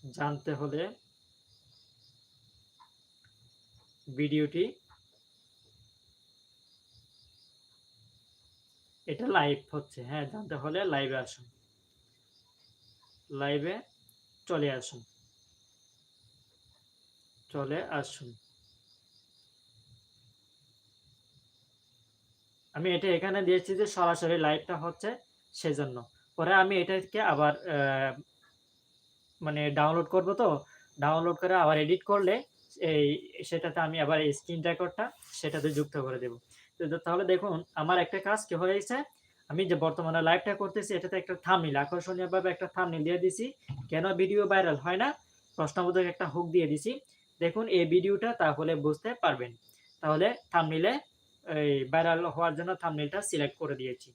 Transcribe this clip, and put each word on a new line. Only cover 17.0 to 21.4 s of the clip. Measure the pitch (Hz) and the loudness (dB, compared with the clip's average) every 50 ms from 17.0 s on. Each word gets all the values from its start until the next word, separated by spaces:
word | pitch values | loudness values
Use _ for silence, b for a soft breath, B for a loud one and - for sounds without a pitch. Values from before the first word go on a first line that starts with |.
| _ _ _ _ _ _ _ _ _ _ | _ _ _ _ _ _ _ _ _ _
চলে | - 147 139 135 147 170 - | -8 -8 -6 -4 -6 -6 -6
আসুন। | - 165 143 135 - - - 139 120 117 - _ _ _ _ _ _ _ _ _ _ _ _ _ _ _ _ _ _ _ _ _ _ _ _ _ _ _ _ _ _ - _ _ _ _ _ _ _ _ _ _ _ _ _ _ _ _ _ _ _ _ _ _ _ _ _ _ _ _ _ | -6 -6 -6 -6 -6 -12 -16 -16 -18 -20 -20 _ _ _ _ _ _ _ _ _ _ _ _ _ _ _ _ _ _ _ _ _ _ _ _ _ _ _ _ _ _ -20 _ _ _ _ _ _ _ _ _ _ _ _ _ _ _ _ _ _ _ _ _ _ _ _ _ _ _ _ _